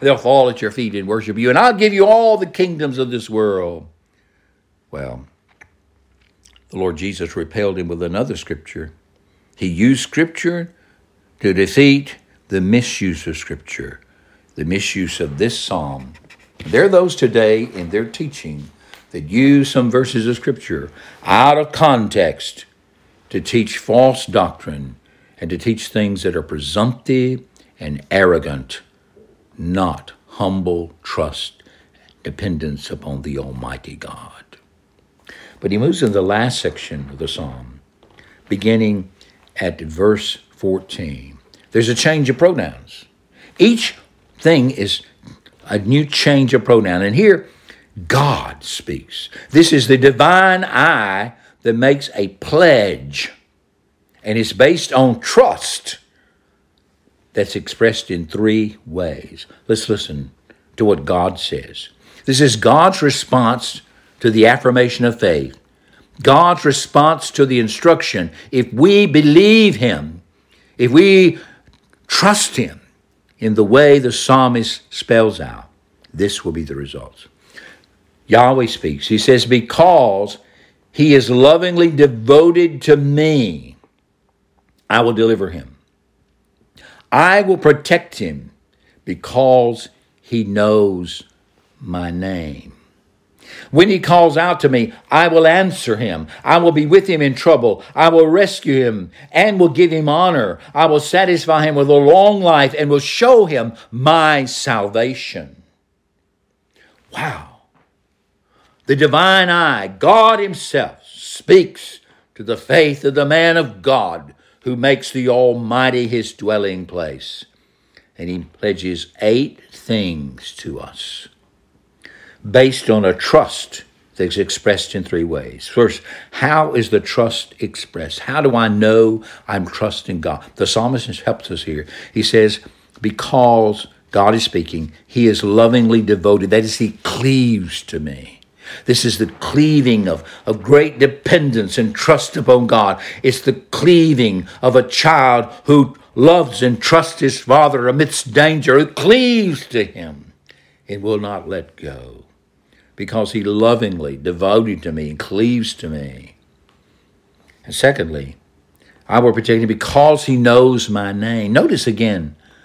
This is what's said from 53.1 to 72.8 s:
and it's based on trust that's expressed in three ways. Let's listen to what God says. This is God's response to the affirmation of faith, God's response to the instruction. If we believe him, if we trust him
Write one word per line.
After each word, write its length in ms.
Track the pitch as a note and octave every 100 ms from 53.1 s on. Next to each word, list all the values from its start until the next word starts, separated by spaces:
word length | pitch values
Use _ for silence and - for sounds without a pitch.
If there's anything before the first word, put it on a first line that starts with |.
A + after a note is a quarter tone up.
| - - - _ _ _ _ _ _ _ _
and 120 | G#2+ A2
it's 160 | A2
based 400 | G2 C3+ F3 -
on 280 | C3 C3 A2+
trust 800 | - - B3+ - - - - - _ _ _ _ _ _ _ _ _ _ _ _ _
that's 200 | - G2
expressed 560 | G2+ - - A#2 G#2+ -
in 160 | F2 E2
three 520 | G2 G#2+ A2 G#2+ -
ways. 640 | - F#2 F2 C#2 - - - _ -
Let's 200 | A2 -
listen 440 | G#2 - D2 C#2 _ _ _ _ -
to 80 |
what 200 | G#2+ F2+
God 340 | C#2+ F2+ F2+ F2+
says. 520 | - C#2 - - - _ _ _
This 160 | - C3
is 160 | D3 A2+
God's 440 | G#2+ C#3 F3+ F#3
response 800 | D3 - - B2+ A#2 A#2+ - - - _ _ _
to 140 | A#2
the 140 | A2 A2+
affirmation 580 | C3 B2+ B2 B2 -
of 160 | A#2+ A2+
faith, 360 | G2+ D#2 C2+ - _ _ _ _ _ -
God's 440 | - C#3 F3 F3
response 680 | D3 C3+ - D3 D3+ D#3+ -
to 160 | - C#3
the 140 | B2+
instruction. 720 | A2+ - E3+ D#3+ - G#2 E2+ - -
If 220 | C3+ A#2
we 340 | A2 E3+ G3+ G3+
believe 680 | C#3+ D3 D3+ G3+ A3 G#3 A#2
him, 460 | B2 E2 D2+ D#2+ _ _ _ _ _ -
if 140 | B2
we 480 | C#3 G3 F#3+ F3+ - - _ _ _ _ _ -
trust 480 | - F#3 G#3 - -
him 240 | F#2 -